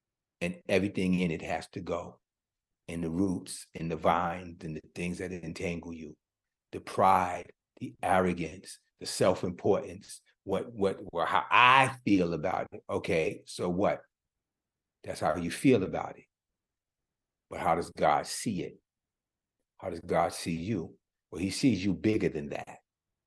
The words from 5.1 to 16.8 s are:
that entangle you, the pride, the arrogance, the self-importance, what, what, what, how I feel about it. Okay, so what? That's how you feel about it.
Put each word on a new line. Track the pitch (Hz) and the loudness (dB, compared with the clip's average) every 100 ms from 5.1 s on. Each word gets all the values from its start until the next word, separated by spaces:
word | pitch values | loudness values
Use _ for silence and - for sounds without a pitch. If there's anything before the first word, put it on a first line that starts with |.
| 87 | -6
that | 92 | -8
entangle | 90 82 - 90 85 80 | -8 -10 -6 -6 -6 -8
you, | 82 78 78 _ _ _ _ _ | -12 -14 -18 _ _ _ _ _
the | 98 | -14
pride, | - - 98 92 90 90 - _ _ _ | -6 4 6 6 2 -4 -10 _ _ _
the | 123 - | -12 -6
arrogance, | 90 92 90 87 85 95 - - _ _ | 2 4 4 0 -6 -10 -16 -20 _ _
the | 92 | -10
self-importance, | - 107 90 92 90 - 95 - 90 - - _ _ | 2 2 2 -2 -2 2 2 0 -12 -16 -20 _ _
what, | - 95 123 | -4 -4 -4
what, | 120 98 92 92 | -2 -2 -2 -6
what, | 85 78 | -2 0
how | 92 - | 0 4
I | 104 123 131 131 - | 6 8 8 6 2
feel | - 98 87 | 2 4 4
about | 82 90 90 - | 0 -2 -2 -4
it. | - - | -10 -6
Okay, | 98 - 90 - - - | -4 0 0 0 -4 -12
so | - 95 | -6 -2
what? | 87 98 71 - _ _ _ _ _ _ _ _ _ | 0 0 0 -8 _ _ _ _ _ _ _ _ _
That's | - 90 | -12 -2
how | 87 | 0
you | 82 85 | 0 -2
feel | - 139 117 | 2 4 6
about | 90 80 - - | 4 -4 -6 -10
it. | - _ _ _ _ _ | -20 _ _ _ _ _